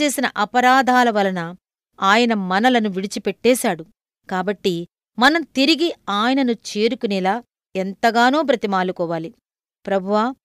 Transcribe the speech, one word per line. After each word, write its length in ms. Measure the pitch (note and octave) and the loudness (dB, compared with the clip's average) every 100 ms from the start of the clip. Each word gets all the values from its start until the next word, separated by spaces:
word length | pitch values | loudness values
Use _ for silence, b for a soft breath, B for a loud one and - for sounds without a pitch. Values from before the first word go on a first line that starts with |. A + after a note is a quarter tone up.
చేసిన 280 | D4 C#4 B3 - | -2 0 -4 -2
అపరాధాల 720 | G#3 B3 B3 C4 B3+ B3+ A#3+ | -2 2 4 4 4 4 4
వలన 460 | G#3 G3 F#3 E3 F3+ _ _ _ - | 2 0 -2 -8 -12 _ _ _ -2
ఆయన 340 | G3 A3 A#3+ | 2 4 2
మనలను 560 | G#3+ F#3 F#3+ B3 A#3+ G#3+ | 0 0 2 2 2 0
విడిచిపెట్టేశాడు. 960 | F#3 G3+ G#3+ G3+ - A#3 B3 A3+ E3 D#3+ _ _ _ - | -4 -6 -6 -6 -2 0 2 0 -4 -8 _ _ _ -8
కాబట్టి 560 | F#3 F#3 G3 G3 E3+ E3+ _ _ - | -6 -4 -4 -4 -4 -8 _ _ 0
మనం 240 | C4 E4 | 2 2
తిరిగి 520 | C#4 C4 C#4 D4 E4+ - - | -2 0 2 2 -2 -4 -6
ఆయనను 440 | G3+ A#3+ C4+ B3 | -2 0 0 0
చేరుకునేలా 880 | A3+ - G#3 A3 C4 A3 G3 F#3 A#3 - _ _ F#3+ | -2 -6 -2 -2 -2 -4 -2 -2 -2 -6 _ _ -8
ఎంతగానో 680 | F#3+ F#3+ A#3 A3+ B3 D4+ | -8 -2 0 2 2 2
బ్రతిమాలుకోవాలి. 920 | C#4 B3+ G#3 F#3+ F#3 F3+ E3+ E3 D#3+ - _ _ _ _ F#3+ | 0 -2 -2 -2 -2 -4 -6 -6 -8 -16 _ _ _ _ -4
ప్రభువా, 480 | G3 F#3 G#3 A#3+ C4+ | -4 0 0 -2 -6